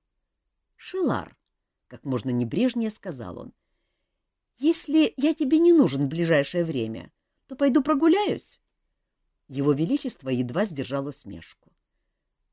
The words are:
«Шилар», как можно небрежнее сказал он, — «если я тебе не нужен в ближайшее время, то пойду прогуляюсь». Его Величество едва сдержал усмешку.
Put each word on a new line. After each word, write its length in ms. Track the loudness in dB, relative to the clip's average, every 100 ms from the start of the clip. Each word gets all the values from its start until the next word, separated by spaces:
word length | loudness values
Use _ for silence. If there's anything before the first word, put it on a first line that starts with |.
| _ _ _ _ _ _ _
«Шилар», 640 | _ -10 -4 -2 -2 -6 _ _ _ _ _ _
как 180 | -14
можно 260 | -6 -4 -2
небрежнее 600 | -2 -2 0 0 0 -4
сказал 480 | -6 -12 -12 -10 -12
он, — 160 | -14 -20 _ _ _ _ _ _ _ _ _ -4
«если 540 | -2 0 2 2 2 2
я 180 | -2
тебе 240 | 0 2 4
не 140 | 6
нужен 340 | 6 6 2 -2
в 20 |
ближайшее 560 | 0 2 2 2 -2
время, 480 | -2 -2 -4 -6 -14 _ _ _ -14
то 100 | -2
пойду 260 | 2 2
прогуляюсь». 800 | 2 2 4 4 2 -4 -8 -20 _ _ _ _ _ _ _ _ -12
Его 240 | -2 0
Величество 560 | 2 2 -2 -4 -10 -4
едва 360 | -2 -2 -2
сдержал 420 | -4 -4 -6 -6 -6
усмешку. 640 | -10 -14 -16 -16 _ _ _ _ _ _ _ _ _ _